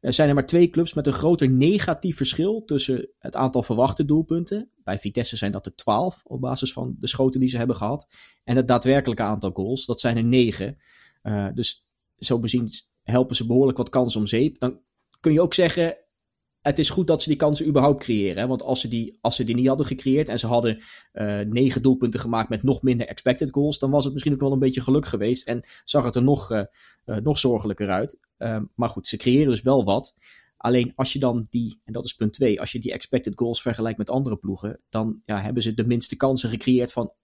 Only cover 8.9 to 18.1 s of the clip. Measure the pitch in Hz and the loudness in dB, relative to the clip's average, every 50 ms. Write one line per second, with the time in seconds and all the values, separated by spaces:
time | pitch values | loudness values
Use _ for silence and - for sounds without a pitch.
8.9 | 135 139 135 - 113 104 113 101 107 101 104 95 - - 95 104 127 131 - - | 4 4 2 0 -2 -2 -2 -2 -2 -2 -2 -4 -4 -2 -4 -4 -4 -6 -4 -6
9.9 | 120 - - 120 117 117 113 117 123 127 123 113 101 - 95 104 - _ _ _ | -4 -2 0 0 0 2 2 4 6 6 4 4 2 -4 -6 -8 -8 _ _ _
10.9 | _ _ _ _ _ _ _ 107 107 104 101 98 - 120 117 - - _ _ _ | _ _ _ _ _ _ _ -4 -2 -2 -2 -4 -4 -4 -4 -4 -4 _ _ _
11.9 | _ _ _ _ _ _ - - 131 120 113 113 - 123 117 110 110 - - _ | _ _ _ _ _ _ -4 -2 -2 0 0 0 0 0 -2 -2 -6 -12 -16 _
12.9 | _ _ _ - 107 123 127 127 - - 110 113 120 127 139 135 127 131 123 - | _ _ _ 0 2 2 2 2 0 -4 -2 2 4 4 4 4 2 0 -4 -2
13.9 | - 139 127 120 - 110 107 104 - 113 135 156 143 _ - 123 127 - _ _ | 0 0 0 0 0 -2 -2 0 2 2 2 0 0 _ -4 -4 -4 -6 _ _
14.9 | _ _ _ _ _ _ - 165 156 156 175 170 - - 180 165 - 180 170 165 | _ _ _ _ _ _ 2 2 4 4 4 4 4 2 2 2 2 0 0 -2
15.9 | 165 - _ _ _ _ _ _ _ _ _ _ _ _ _ 147 143 - 151 - | -2 -6 _ _ _ _ _ _ _ _ _ _ _ _ _ -2 0 0 0 0
16.9 | - - 185 151 165 156 - 160 151 - 160 151 147 147 160 151 147 139 127 143 | 2 0 2 2 2 0 2 -2 0 2 2 0 2 0 0 2 2 4 6 4
17.9 | 143 139 - - | 4 2 0 -2